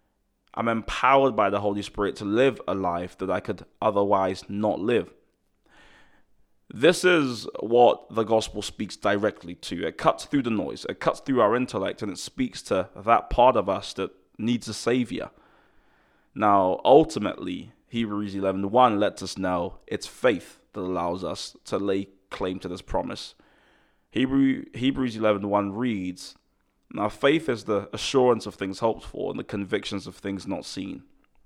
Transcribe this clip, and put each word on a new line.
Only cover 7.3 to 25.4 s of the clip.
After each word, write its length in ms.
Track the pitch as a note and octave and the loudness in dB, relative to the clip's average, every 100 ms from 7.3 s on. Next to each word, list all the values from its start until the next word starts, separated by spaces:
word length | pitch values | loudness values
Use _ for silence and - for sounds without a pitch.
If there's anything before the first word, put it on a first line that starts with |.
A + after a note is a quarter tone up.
| A#2 - - | -2 -8 -8
what 520 | A2+ A#2+ A#2+ - - | 2 6 6 6 -2
the 120 | G2+ | -4
gospel 380 | G#2+ A2+ - G#2+ | 2 2 0 -6
speaks 340 | - - G#2 - | -10 -8 -10 -4
directly 580 | G2+ G#2 G#2 G2 F2 | 0 0 0 -4 -10
to. 320 | F2 - E2+ E2+ | -14 -10 -6 -6
It 120 | - | -2
cuts 260 | D#3+ - | 0 0
through 180 | - D3 | 0 -2
the 80 | A#2+ | 0
noise. 340 | G#2+ C#2+ - - | -2 -2 -6 -10
It 100 | - | -4
cuts 220 | D#3 - | -4 -2
through 220 | - B2+ | -2 2
our 120 | G#2 | 4
intellect, 480 | A#2+ B2+ G#2+ F#2+ - | 2 -2 -4 -4 -6
and 80 | G#2+ | -8
it 80 | F2 | -10
speaks 420 | - - B2 - | -10 -6 -6 -6
to 260 | - F#2+ F#2+ - | -2 -2 -2 -4
that 340 | G2+ A2+ - | 2 2 2
part 240 | - B2 | 4 6
of 140 | A#2 F#2+ | 4 2
us 240 | G2 - | -2 -4
that 180 | - F#2+ - _ - | -8 -8 -8 _ -8
needs 300 | A2 A#2+ - | -4 -2 -4
a 80 | |
savior. 560 | G#2+ - B2+ A#2+ - B1 - _ _ _ _ _ _ _ _ _ | -6 -2 0 -2 -6 -10 -14 _ _ _ _ _ _ _ _ _
Now, 460 | - G#2 G2+ F#2 - | -2 4 4 4 2
ultimately, 880 | - C#3 D#3 - G#2 - F#2 F2+ - - _ | 6 8 6 0 -4 -6 -8 -8 -12 -20 _
Hebrews 460 | A#2 A2+ G#2 G#2 | -4 -2 -2 -4
eleven 360 | G2 F#2+ F#2+ G2 | -2 -2 0 2
one 280 | A#2 B2+ G#2 | 4 4 4
lets 240 | G#2 - | 0 -2
us 140 | F#2+ - | -8 -4
know 440 | F#2 F2+ F2+ - - | -2 -2 -4 -8 -10
it's 200 | G#2+ - | -10 -10
faith 520 | - B2+ G2 - - _ | -2 0 0 -4 -20 _
that 80 | G#2 | -10
allows 420 | F#2 F2 F2 F2+ | -6 -4 -4 -4
us 320 | F2 E2+ - - - | -6 -8 -12 -16 -6
to 100 | G2 | -2
lay 320 | G2 G2 G2 _ _ | 0 -2 -4 _ _
claim 280 | - F#2 F#2+ | -6 -6 -6
to 80 | F#2 | -8
this 120 | F2+ | -10
promise. 540 | - F#2 - G2+ - - _ _ _ _ _ _ _ | -6 -4 -4 -8 -14 -18 _ _ _ _ _ _ _
Hebrew, 540 | G#2+ C3 C3+ C3+ C3 - | -2 0 4 2 2 -6
Hebrews 420 | - B2+ C3+ B2+ | -4 -2 -2 -4
eleven 360 | A2 A2 G2+ | 0 2 2